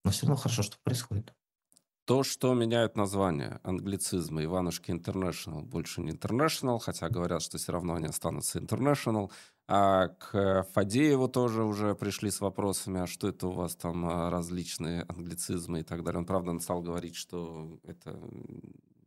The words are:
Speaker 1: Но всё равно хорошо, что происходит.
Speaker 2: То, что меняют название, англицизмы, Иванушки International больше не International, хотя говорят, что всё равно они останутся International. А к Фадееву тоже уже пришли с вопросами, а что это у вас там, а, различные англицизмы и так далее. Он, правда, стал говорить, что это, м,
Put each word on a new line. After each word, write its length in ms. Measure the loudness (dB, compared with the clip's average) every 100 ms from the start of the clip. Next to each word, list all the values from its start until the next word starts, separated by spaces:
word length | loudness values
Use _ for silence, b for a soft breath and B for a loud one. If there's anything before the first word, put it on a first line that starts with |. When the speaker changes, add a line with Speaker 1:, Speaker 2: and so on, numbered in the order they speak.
Speaker 1:
Но 60 | 2
всё 140 | 2 2
равно 100 | 2
хорошо, 260 | 2 0
что 120 | -2 -2
происходит. 500 | -2 -2 -2 -6 -6 _ _ _ _ _ _ _ 2
Speaker 2:
То, 160 | 4
что 280 | 4 2 4
меняют 420 | 4 4 4 4 2
название, 640 | 0 4 4 2 -2 -6
англицизмы, 800 | -4 -2 -2 -4 -2 -2 -2 -2
Иванушки 460 | 0 0 0 -2 -4
International 720 | -4 -2 -2 -2 -4 -8 -10
больше 380 | -6 -6 -6 -6
не 100 | -6
International, 720 | -4 -2 2 2 0 0 0
хотя 280 | -2 -6 -4
говорят, 340 | -2 0 -2
что 160 | -4 -8
всё 120 | -4
равно 220 | -2 -2
они 120 | -2 -4
останутся 520 | -4 -4 -4 -4 -4
International. 720 | -2 0 2 2 2 0 -2 b b b 2
А 400 | 6 8 6 4
к 560 | 0 -2 2 4 4 4
Фадееву 540 | 2 4 4 6 6 4
тоже 340 | 2 2 2
уже 320 | 2 2 0
пришли 360 | 0 -2 0 -2
с 80 | 0
вопросами, 600 | -2 0 0 0 -2 -2
а 40 | -2
что 220 | -2 -2
это 180 | -2 -4
у 60 |
вас 240 | -2 -4 -2
там, 280 | -4 0 0
а, 240 | 0 0
различные 720 | 0 -2 -6 -6 -6 -4 -4 -6
англицизмы 720 | -8 -8 -8 -4 -4 -4 -6
и 20 |
так 180 | -4 -4
далее. 160 | -2 -2
Он, 80 | 0
правда, 320 | 0 0 -4
стал 240 | -2 -2
говорить, 320 | -2 -4 -6
что 640 | -12 -10 -8 -8 -10 -12 -14
это, 260 | -18 -16 -14
м, 520 | -12 -12 -12 -12 -14 -16 -20 _ _